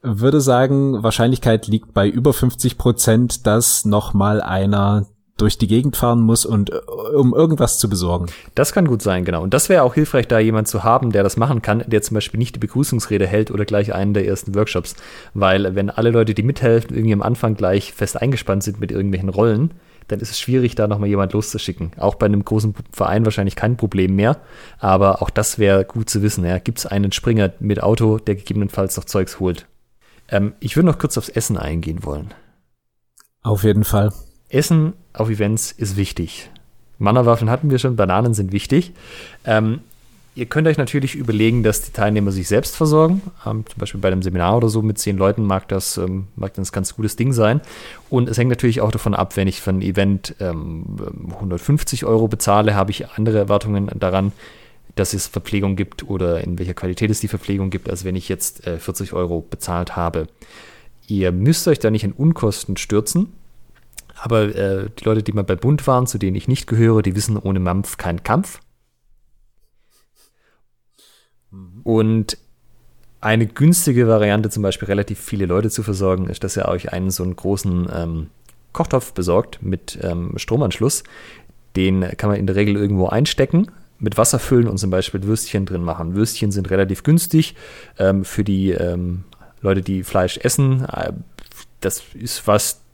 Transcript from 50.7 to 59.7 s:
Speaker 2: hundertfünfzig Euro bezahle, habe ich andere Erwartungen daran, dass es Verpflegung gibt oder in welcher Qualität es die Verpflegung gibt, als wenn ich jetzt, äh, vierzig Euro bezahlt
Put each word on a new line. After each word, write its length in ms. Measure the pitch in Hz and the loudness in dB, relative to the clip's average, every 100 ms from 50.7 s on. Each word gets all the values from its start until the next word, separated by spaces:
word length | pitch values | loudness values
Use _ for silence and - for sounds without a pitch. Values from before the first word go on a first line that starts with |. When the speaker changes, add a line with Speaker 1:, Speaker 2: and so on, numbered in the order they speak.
| 80 90 101 - - 90 87 | -10 -10 -10 -10 -10 -12 -8
Speaker 2:
hundertfünfzig 640 | 98 87 - 151 - 127 - | -6 -4 0 0 0 -4 2
Euro 240 | 113 110 | 2 2
bezahle, 460 | 110 - 101 107 101 | 0 2 4 4 2
habe 160 | 98 | -2
ich 180 | 101 - | -4 -8
andere 300 | - 107 107 | -2 0 2
Erwartungen 500 | 101 104 107 104 101 98 | 2 2 2 -2 -2 -2
daran, 360 | 95 95 98 98 - - - - - - | 0 0 0 -4 -18 -20 -20 -20 -12 -4
dass 200 | 95 98 | -2 -2
es 100 | - | -6
Verpflegung 500 | - - 104 98 95 | -8 -4 -2 -2 -2
gibt 320 | 95 - - | -4 -8 -8
oder 340 | 98 87 82 | -4 -2 -2
in 180 | 90 87 | -4 -6
welcher 160 | 92 87 | -6 -6
Qualität 340 | 92 90 110 | -6 -2 -2
es 100 | 104 | -2
die 80 | 107 | -4
Verpflegung 440 | 101 - 98 95 | -6 -4 -4 -2
gibt, 180 | - - | -6 -8
als 140 | 92 | -8
wenn 120 | 92 92 | -6 -6
ich 140 | - | -6
jetzt, 380 | 92 - - - | -6 -6 -8 -10
äh, 100 | 82 | -8
vierzig 360 | - 92 92 | -8 -8 -6
Euro 280 | - 87 85 | -4 -4 -4
bezahlt 540 | 80 - - | -6 -12 -6